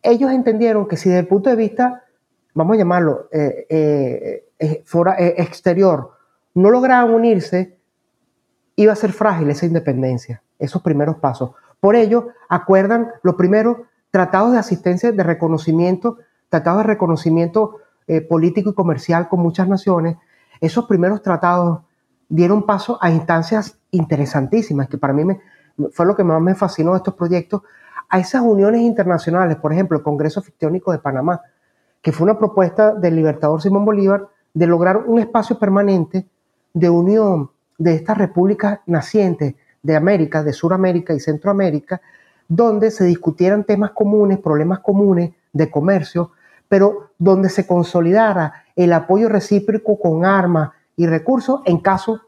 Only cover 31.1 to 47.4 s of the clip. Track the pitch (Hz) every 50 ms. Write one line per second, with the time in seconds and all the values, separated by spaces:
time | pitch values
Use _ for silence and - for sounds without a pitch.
31.1 | 135 131 135 165 180 170 - _ _ _ _ _ _ _ _ _ _ _ - 160
32.1 | - - 165 202 214 214 220 202 208 196 185 170 - - 214 214 214 196 175 175
33.1 | 165 160 156 156 151 151 - 151 156 160 156 202 196 202 208 214 214 202 196 190
34.1 | 196 196 196 - _ _ _ _ _ 156 175 170 175 165 175 180 190 214 233 240
35.1 | 226 233 214 226 - 233 214 - 233 - 214 196 190 202 202 202 196 180 160 156
36.1 | - 190 185 _ _ _ _ _ _ _ _ _ _ 170 165 170 170 170 175 185
37.1 | 208 220 220 202 185 156 139 139 _ _ _ _ _ - 160 170 165 156 160 -
38.1 | 214 202 196 185 - 175 180 196 208 - - 202 208 - _ - 170 156 - -
39.1 | - 214 202 185 170 - 151 139 - _ _ _ _ _ - 143 160 156 156 185
40.1 | 208 180 160 147 - 156 151 147 139 - - 185 185 185 190 185 175 175 175 -
41.1 | 160 139 - 160 151 151 - 202 202 196 196 180 151 147 - - 185 180 _ _
42.1 | _ _ _ _ _ _ _ _ 165 175 233 233 214 208 214 226 220 - 190 175
43.1 | 170 170 - 165 160 - 180 185 202 208 208 - 208 196 208 202 - - 214 202
44.1 | 214 214 208 196 196 196 - 165 151 147 156 170 190 190 - - 196 196 208 196
45.1 | 185 170 170 165 - _ _ _ - 147 160 160 - 147 151 185 196 185 147 -
46.1 | - 175 175 - _ _ _ _ _ _ _ _ 202 190 196 202 202 208 - _
47.1 | _ _ 170 190 190 190